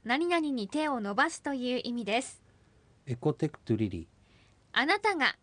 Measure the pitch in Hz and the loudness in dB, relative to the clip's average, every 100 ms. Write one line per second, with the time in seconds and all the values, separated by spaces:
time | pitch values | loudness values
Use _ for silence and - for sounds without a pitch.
0 | 226 269 349 339 302 254 196 302 311 254 | 0 0 2 2 2 -2 -2 0 0 0
1 | 202 208 320 - 294 269 247 247 - 240 | 0 2 2 0 -6 -4 -2 -2 -2 -4
2 | 196 226 - - _ _ _ _ _ _ | 0 0 -2 -10 _ _ _ _ _ _
3 | - 123 151 147 156 - - 110 107 90 | -8 -2 -2 0 -2 -2 -2 0 0 -4
4 | 82 _ _ _ _ _ _ 220 277 403 | -10 _ _ _ _ _ _ 0 2 2
5 | 427 349 247 - | 0 2 0 0